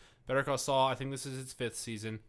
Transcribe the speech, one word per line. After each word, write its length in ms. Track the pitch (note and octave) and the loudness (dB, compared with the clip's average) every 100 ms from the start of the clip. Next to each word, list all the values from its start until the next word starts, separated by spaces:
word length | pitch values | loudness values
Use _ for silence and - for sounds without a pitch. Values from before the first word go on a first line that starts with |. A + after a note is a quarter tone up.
| - _ - | -20 _ 0
Better 160 | C3+ | 0
Call 160 | C3+ C3 | 2 0
Saul, 300 | - C3+ C3 | 4 6 6
I 80 | B2 | 2
think 160 | C3+ | -4
this 160 | C3+ C#3 | -6 -6
is 100 | C3 | -8
its 160 | C3 | -10
fifth 220 | - A#2+ - | -4 -4 -4
season, 440 | - A2 A2 A2 | -6 -6 -6 -8